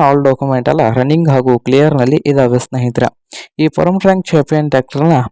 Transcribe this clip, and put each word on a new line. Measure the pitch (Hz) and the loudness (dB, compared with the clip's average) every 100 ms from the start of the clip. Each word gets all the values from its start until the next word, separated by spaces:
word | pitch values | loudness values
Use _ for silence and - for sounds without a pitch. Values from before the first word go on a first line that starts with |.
| 143 | 4
all | 143 | 2
ಡಾಕ್ಯುಮೆಂಟ್ | 139 131 139 131 120 | 0 0 -2 -2 -2
ಎಲ್ಲ | 151 120 | 0 0
ರನ್ನಿಂಗ್ | 120 131 160 160 135 | 0 0 0 2 2
ಹಾಗೂ | 127 120 | 2 0
ಕ್ಲಿಯರ್‌ನಲ್ಲಿ | - 131 151 143 123 151 - | 2 2 2 2 0 0 0
ಇದಾವೆ | 139 123 123 | 0 2 0
ಸ್ನೇಹಿತರೆ. | - 131 123 117 123 - _ - - - | -2 -6 -4 -4 -4 -6 _ -20 -12 -4
ಈ | 156 | -2
ಫಾರ್ಮ್ | - 165 190 | 0 -2 0
ಟ್ರ್ಯಾಕ್ | 190 190 - | 0 0 0
ಚಾಂಪಿಯನ್ | 160 139 156 151 | -2 0 -2 0
ಟ್ರ್ಯಾಕ್ಟರ್‌ನ | 135 127 139 165 143 123 | -2 -2 -2 0 2 -2